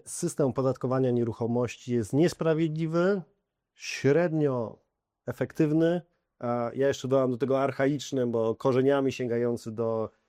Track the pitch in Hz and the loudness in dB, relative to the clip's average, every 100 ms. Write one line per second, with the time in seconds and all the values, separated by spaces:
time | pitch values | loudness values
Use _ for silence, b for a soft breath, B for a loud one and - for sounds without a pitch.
0 | - - 175 - 139 120 135 123 131 131 | -6 -6 -4 0 -2 0 -2 0 -2 0
1 | 131 120 117 110 117 120 120 - - 120 | 2 2 0 -2 -2 -2 -2 -6 -4 -2
2 | 107 135 170 - 160 156 165 156 160 165 | 0 2 2 0 0 0 0 -2 -2 0
3 | 180 202 160 _ _ _ _ _ - - | 2 0 -4 _ _ _ _ _ -12 -2
4 | 135 147 175 160 147 127 107 - _ _ | 2 4 2 2 0 0 -4 -10 _ _
5 | _ _ - - 131 - 156 156 165 175 | _ _ -10 -6 -4 0 2 4 2 0
6 | - _ _ - 120 120 117 120 139 131 | -4 _ _ -8 -4 -2 -4 0 0 0
7 | 127 135 131 120 127 135 135 123 139 147 | 0 2 2 0 0 2 0 0 0 0
8 | - 135 120 117 113 113 135 127 131 139 | -4 -2 0 0 0 0 2 2 4 4
9 | 135 127 123 117 120 117 - 110 113 113 | 2 -2 -4 -2 -2 -2 -6 -6 -4 -2
10 | 107 _ | -4 _